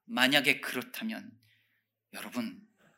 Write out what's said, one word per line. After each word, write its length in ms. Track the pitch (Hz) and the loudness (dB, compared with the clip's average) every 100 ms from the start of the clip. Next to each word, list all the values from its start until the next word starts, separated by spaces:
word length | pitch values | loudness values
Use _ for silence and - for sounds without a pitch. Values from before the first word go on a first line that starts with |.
| _ | _
만약에 560 | 117 127 143 143 135 | 2 4 6 4 0
그렇다면 680 | - 127 120 - 113 110 101 - _ _ _ _ _ _ _ | -2 -8 -8 -8 -8 -8 -14 -20 _ _ _ _ _ _ _
여러분 520 | - 107 123 113 - - _ _ | -14 -8 -6 -6 -8 -20 _ _